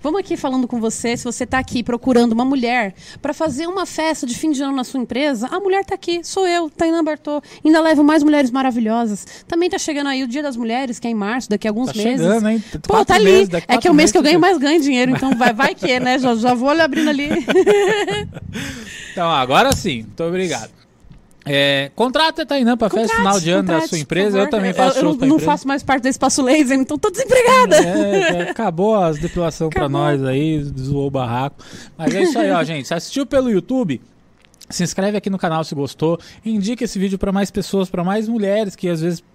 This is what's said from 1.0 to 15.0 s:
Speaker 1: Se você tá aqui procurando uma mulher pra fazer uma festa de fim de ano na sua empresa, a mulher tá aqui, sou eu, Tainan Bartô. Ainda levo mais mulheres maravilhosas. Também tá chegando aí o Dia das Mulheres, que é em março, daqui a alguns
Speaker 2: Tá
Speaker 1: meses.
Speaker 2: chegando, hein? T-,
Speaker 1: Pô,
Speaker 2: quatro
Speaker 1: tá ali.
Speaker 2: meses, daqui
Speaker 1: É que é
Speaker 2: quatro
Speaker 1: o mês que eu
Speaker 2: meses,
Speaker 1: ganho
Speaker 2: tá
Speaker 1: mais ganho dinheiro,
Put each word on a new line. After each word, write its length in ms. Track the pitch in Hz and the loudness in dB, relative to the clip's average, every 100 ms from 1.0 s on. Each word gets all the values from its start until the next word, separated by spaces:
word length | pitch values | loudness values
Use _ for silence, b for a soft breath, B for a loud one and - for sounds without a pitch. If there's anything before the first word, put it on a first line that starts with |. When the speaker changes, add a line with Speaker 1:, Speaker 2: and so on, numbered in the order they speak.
| 233 240 | -4 -4
Speaker 1:
Se 60 | |
você 200 | 240 - | -6 -8
tá 140 | 247 262 | -4 -4
aqui 240 | 262 254 | -2 -6
procurando 520 | 233 240 269 233 240 | -4 -4 2 4 4
uma 120 | 220 | 2
mulher 480 | 262 277 233 247 202 - B B | 0 0 0 0 -2 -8 B B
pra 140 | 277 | -8
fazer 320 | - 320 254 | -4 -4 -4
uma 180 | 330 381 339 | -6 -6 -6
festa 400 | - 320 311 247 | -2 -2 -2 -4
de 80 | 233 | -4
fim 140 | 311 | -2
de 100 | 269 | -2
ano 140 | 277 | -2
na 80 | 269 | -4
sua 160 | 240 269 | -4 -6
empresa, 480 | 233 247 294 233 233 | -4 -2 -2 -2 -4
a 120 | 359 | -4
mulher 240 | 392 392 | 0 -2
tá 120 | 392 | -2
aqui, 240 | 392 - 339 | -6 -4 -6
sou 240 | 320 392 370 | -4 -2 0
eu, 220 | 349 320 | 0 -4
Tainan 340 | - 330 330 | -2 0 0
Bartô. 380 | 311 302 - 294 B B | -2 -4 -6 -8 B B
Ainda 160 | 302 320 | 4 4
levo 220 | 320 302 | 6 4
mais 180 | 294 320 | 6 6
mulheres 300 | 294 294 262 | 4 4 2
maravilhosas. 920 | 262 269 240 220 233 233 202 - - - | 0 0 0 0 0 -2 -4 -10 -20 -4
Também 240 | 339 359 | -2 0
tá 80 | 370 | -2
chegando 260 | - 285 | -4 -4
aí 160 | 277 262 | -2 -2
o 40 | 262 | -4
Dia 160 | 262 | -4
das 120 | 294 | -4
Mulheres, 440 | 233 226 240 262 240 | -4 -4 -2 -4 -6
que 80 | 233 | -4
é 20 | |
em 60 | |
março, 340 | 226 202 254 - | -2 -2 -4 -2
daqui 180 | 208 220 | -2 -2
a 40 | |
alguns 160 | 214 254 | -2 -4
Speaker 2:
Tá 100 | 220 | -2
Speaker 1:
meses. 140 | 220 254 170 | -2 2 2
Speaker 2:
chegando, 200 | 226 214 | 2 2
hein? 120 | 226 | 0
T-, 180 | - 151 | -4 -10
Speaker 1:
Pô, 120 | - | 0
Speaker 2:
quatro 120 | 427 392 | 2 4
Speaker 1:
tá 80 | |
ali. 80 | 370 | 6
Speaker 2:
meses, 240 | 381 370 381 | 8 6 4
daqui 160 | 170 | -2
Speaker 1:
É 20 | - | 0
que 40 | |
é 20 | 247 | 2
Speaker 2:
quatro 140 | 349 | 6
Speaker 1:
o 40 | |
mês 160 | 294 311 | 6 6
que 60 | 370 | 4
eu 20 | |
Speaker 2:
meses, 120 | 294 339 | 4 4
Speaker 1:
ganho 0 | |
Speaker 2:
tá 60 | 359 | 4
Speaker 1:
mais 100 | 339 | 4
ganho 200 | 277 330 | 2 2
dinheiro, 280 | 277 247 | 2 2